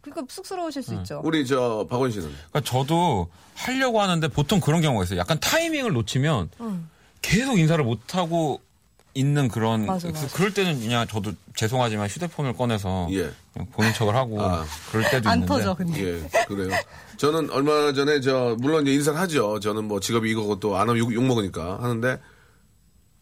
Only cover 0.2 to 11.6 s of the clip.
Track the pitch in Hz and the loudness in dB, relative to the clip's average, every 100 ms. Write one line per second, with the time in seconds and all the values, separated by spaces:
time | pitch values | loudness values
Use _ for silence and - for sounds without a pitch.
0.2 | 262 - 381 370 339 277 - 101 92 147 | -12 -12 -10 -6 -6 -6 -8 -8 -8 -6
1.2 | 156 160 127 135 123 110 92 123 131 104 | -2 0 2 0 0 -2 -2 0 0 -2
2.2 | 78 71 - 151 - 123 135 165 175 107 | -8 -10 -6 -4 0 0 2 2 4 2
3.2 | 87 - - - - 262 269 220 202 170 | -2 -8 -20 -10 -4 0 2 2 2 2
4.2 | 156 - 143 208 143 165 156 113 87 90 | 0 0 2 2 4 4 4 2 0 -2
5.2 | 85 151 - 320 330 311 247 131 - 131 | 0 0 2 2 2 0 0 -2 0 0
6.2 | 147 135 80 - 226 185 160 _ _ _ | 2 0 -2 -6 -8 -8 -10 _ _ _
7.2 | - 175 269 220 156 160 120 120 - 180 | 0 2 4 4 4 4 2 -2 -4 -4
8.2 | 170 170 156 120 _ _ _ _ _ 135 | 0 0 0 -4 _ _ _ _ _ -2
9.2 | 139 147 131 113 110 113 104 185 170 160 | 2 2 2 2 2 2 0 -2 -4 -6
10.2 | 143 - 202 202 185 143 113 120 117 110 | -6 -2 0 2 0 0 0 0 0 -4
11.2 | 104 87 - - | -6 -8 -10 -4